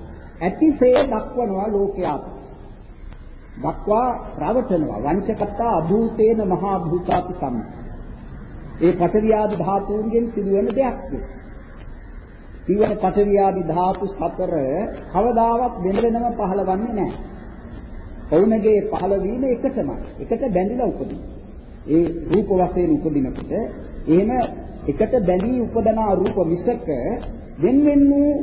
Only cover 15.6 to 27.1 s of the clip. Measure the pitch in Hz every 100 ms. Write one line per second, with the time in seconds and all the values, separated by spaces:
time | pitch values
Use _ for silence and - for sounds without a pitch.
15.6 | 247 214 180 202 226 226 240 - 190 202
16.6 | 190 190 240 214 175 - - - - -
17.6 | - - - - - - - 151 220 220
18.6 | 214 208 196 165 180 196 185 247 262 233
19.6 | - 226 143 107 - - 135 233 262 180
20.6 | 196 247 220 139 120 - - - - -
21.6 | - - - 160 165 - - 185 202 185
22.6 | 175 180 170 147 156 143 127 - - 180
23.6 | 240 - - - - 170 214 254 226 -
24.6 | - - - 143 214 254 185 180 220 254
25.6 | 220 226 220 220 214 180 359 208 160 170
26.6 | 247 233 - 131 120